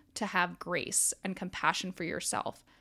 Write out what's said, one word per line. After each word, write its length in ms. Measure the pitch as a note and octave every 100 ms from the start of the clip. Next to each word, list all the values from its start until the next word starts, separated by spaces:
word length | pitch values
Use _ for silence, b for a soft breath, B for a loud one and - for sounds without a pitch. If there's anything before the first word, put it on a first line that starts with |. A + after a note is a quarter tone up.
| -
to 140 | - G#3
have 320 | F#3 F3 F3
grace 540 | - F3 - - - -
and 120 | F#3+ F#3
compassion 560 | F#3 - D#3 E3+ F#3
for 120 | -
yourself. 600 | E3 - - - - - - _